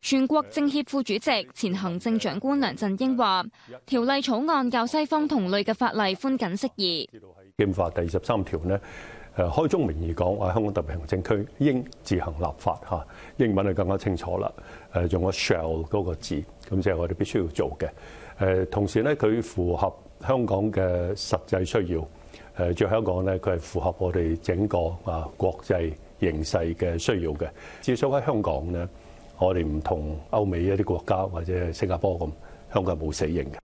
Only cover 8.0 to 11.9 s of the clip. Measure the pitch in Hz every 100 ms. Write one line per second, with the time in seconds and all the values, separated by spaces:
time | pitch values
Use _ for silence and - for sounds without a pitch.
8 | 87 87 - 113 95 82 85 98 - -
9 | - - - - 90 85 160 185 123 76
10 | 82 80 90 104 95 92 104 98 78 90
11 | 76 95 90 107 101 - 143 127 123